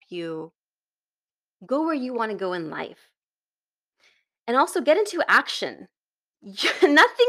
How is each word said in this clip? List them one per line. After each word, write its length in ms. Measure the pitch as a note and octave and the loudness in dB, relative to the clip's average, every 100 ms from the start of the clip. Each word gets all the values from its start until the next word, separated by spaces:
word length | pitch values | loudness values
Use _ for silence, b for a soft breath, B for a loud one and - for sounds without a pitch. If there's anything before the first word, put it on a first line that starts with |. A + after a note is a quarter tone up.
| _ | _
you 440 | F3 E3 D#3+ D#3+ _ _ _ _ _ _ _ _ _ _ _ | -10 -8 -10 -12 _ _ _ _ _ _ _ _ _ _ _
go 200 | F3+ C#4 | -4 -2
where 100 | D#4+ | 0
you 200 | D4+ B3+ | -2 -4
wanna 200 | A#3+ A3 | -4 -4
go 180 | F#3+ F#3+ | -4 -4
in 180 | F3+ D#3 | -4 -6
life. 400 | D#3+ - - _ _ _ _ _ _ _ _ _ _ b b b _ - | -8 -10 -12 _ _ _ _ _ _ _ _ _ _ b b b _ 0
And 100 | B3+ | 2
also 240 | E4+ F4+ | 2 2
get 180 | B3+ F4 | 2 2
into 240 | G#4 E4+ - | 2 -2 -2
action. 600 | A3 - - D3+ F2+ - _ _ _ | -2 -4 -6 -8 -8 -18 _ _ _
<laughs> 260 | _ _ | _ _
Nothing 840 | G3+ G3 - - E4+ D4 - - | -18 -4 -4 2 4 6 6 6